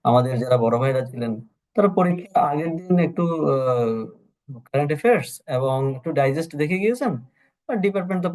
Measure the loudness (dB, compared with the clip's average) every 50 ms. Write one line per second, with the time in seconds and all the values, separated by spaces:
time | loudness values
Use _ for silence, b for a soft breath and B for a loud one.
0 | 0 2 4 4 4 2 0 -2 0 2 2 2 4 2 2 2 2 2 0 0
1 | -2 -4 -6 -6 -6 -6 -6 -6 -10 -16 _ _ _ _ _ 2 2 2 4 2
2 | 2 2 2 -2 -4 -2 0 2 2 2 0 -2 -2 -4 -4 -4 -2 2 2 2
3 | 2 2 0 0 -2 0 0 0 0 0 0 2 2 0 0 2 0 0 -2 -4
4 | -6 -10 -14 -18 _ _ _ _ _ -20 -18 -18 -10 _ -2 0 0 0 -2 0
5 | 2 2 2 2 0 -4 -12 -14 _ -4 -2 0 0 0 0 0 0 -2 -4 -4
6 | -6 -4 0 0 2 2 0 -2 -4 -4 -4 -2 -2 0 0 0 0 0 0 0
7 | -2 -4 -4 -4 -8 -14 _ _ _ _ _ _ _ -6 -2 -2 0 0 0 -2
8 | -2 -2 -2 -2 -2 0